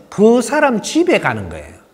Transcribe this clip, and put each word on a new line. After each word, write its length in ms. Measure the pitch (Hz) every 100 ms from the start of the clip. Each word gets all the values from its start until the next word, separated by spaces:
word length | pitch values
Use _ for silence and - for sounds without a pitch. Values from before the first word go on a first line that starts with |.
| -
그 340 | - 214 247
사람 380 | 240 302 285 220
집에 380 | - 311 349 214
가는 300 | 151 113 90
거예요. 260 | 80 73 - _